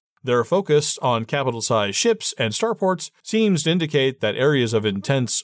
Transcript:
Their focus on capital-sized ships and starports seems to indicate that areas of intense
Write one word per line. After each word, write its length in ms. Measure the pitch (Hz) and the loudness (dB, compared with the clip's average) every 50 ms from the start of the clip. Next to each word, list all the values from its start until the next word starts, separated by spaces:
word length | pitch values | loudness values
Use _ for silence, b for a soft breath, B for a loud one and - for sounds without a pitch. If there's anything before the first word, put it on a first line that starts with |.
| _ _ _ _ - | _ _ _ _ -4
Their 220 | 127 123 123 117 | 0 0 0 0
focus 540 | - 165 190 196 - 151 147 147 - - - | 0 0 -2 0 2 2 2 2 0 -4 -2
on 240 | - 131 120 113 113 | -2 -2 0 -2 -2
capital-sized 720 | - - 143 135 131 120 117 107 - 123 110 104 101 98 | -4 -4 -2 -2 -2 -2 -4 -2 0 0 0 0 0 -2
ships 380 | - - 233 226 - - - - - | 0 0 0 0 0 -2 -4 -4 -2
and 140 | 117 110 - | -2 -2 -2
starports 580 | - - 226 226 - 190 185 185 180 - - - _ _ | -2 -2 -2 -2 0 0 0 0 -2 -4 -10 -12 _ _
seems 400 | - - 220 220 208 190 156 156 | -4 0 2 2 4 2 2 2
to 80 | 160 | 0
indicate 500 | 165 185 165 151 - 143 135 135 131 - | 0 0 0 0 0 2 2 0 0 -2
that 160 | - 107 101 | -2 -4 -2
areas 380 | 113 127 143 151 135 120 113 110 | 0 2 2 2 2 2 2 0
of 100 | 110 104 | 0 0
intense 580 | 107 98 98 98 - 139 135 127 113 - - | 0 -2 -2 -2 -2 0 0 0 0 -2 -4